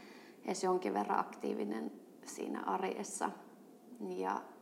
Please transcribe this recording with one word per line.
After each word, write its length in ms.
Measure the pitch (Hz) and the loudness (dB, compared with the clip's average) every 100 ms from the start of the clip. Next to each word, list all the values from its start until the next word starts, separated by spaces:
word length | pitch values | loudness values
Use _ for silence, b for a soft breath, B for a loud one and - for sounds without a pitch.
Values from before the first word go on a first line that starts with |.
| B B B B - | B B B B -4
edes 180 | 190 | 2
jonkin 300 | 185 185 - | 6 6 4
verran 260 | 196 202 - | 4 4 4
aktiivinen 720 | - - - 208 208 220 233 - - - - | 2 0 0 2 0 0 -2 -6 -14 -16 -10
siinä 340 | - - - | -6 -2 -2
arjessa. 680 | - 190 190 - 196 - - - - - - - - - 196 | 2 2 2 0 -2 0 0 -2 -12 -18 -20 -20 -16 -8 -4
Ja 320 | 185 190 101 - - | 0 0 0 -4 -14